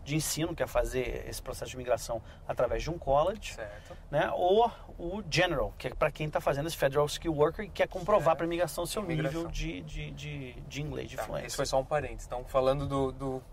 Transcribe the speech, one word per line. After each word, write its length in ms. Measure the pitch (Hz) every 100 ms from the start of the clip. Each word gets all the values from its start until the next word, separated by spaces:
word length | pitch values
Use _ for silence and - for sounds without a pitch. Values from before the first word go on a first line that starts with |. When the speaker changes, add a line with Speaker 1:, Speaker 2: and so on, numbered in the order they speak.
Speaker 1:
de 140 | - 156
ensino, 360 | 147 - 156
quer 140 | 170 123
fazer 580 | 123 117 127 120 120 -
esse 160 | 110
processo 300 | - 127 123
de 60 | 123
migração 440 | 123 113 - 117 - - -
através 380 | - 123 113
de 80 | 127
um 60 | 170
college, 540 | - 139 160 214 -
Speaker 2:
Certo. 420 | - 107 104 - 180 -
Speaker 1:
né? 180 | - 196
Ou 360 | - 180 202 233 - - -
o 240 | 175 196 190
general, 420 | 135 180 147 104 -
que 100 | 131
é 40 | -
pra 160 | 151
quem 180 | - 151
tá 120 | 175
fazendo 260 | 170 139 156
esse 80 | -
federal 300 | 143 143 147
skill 280 | - 165
worker 300 | 151 151 165
e 60 | 202
quer 180 | - 180
comprovar 380 | 185 165 208 160
Speaker 2:
Certo. 60 | 160
Speaker 1:
pra 60 | 170
imigração 400 | 170 175 - 170
seu 160 | -
Speaker 2:
Imigração. 420 | 202 160 156 160
Speaker 1:
nível 80 | 170
de, 300 | - 156 180
de, 300 | 156 151 151
de, 400 | 143 147 143 131 120 -
de 140 | 131
inglês, 280 | 151 131 123
de 60 | 127
Speaker 2:
Tá, 80 |
Speaker 1:
fluência. 240 | 110 - 123
Speaker 2:
esse 80 | -
foi 100 | 139
só 140 | 135
um 60 | 135
parênteses. 400 | 151 131 113 -
Então, 180 | 123
falando 420 | 127 135 131 139 139
do, 260 | 139 135
do 300 | 131 135 131 -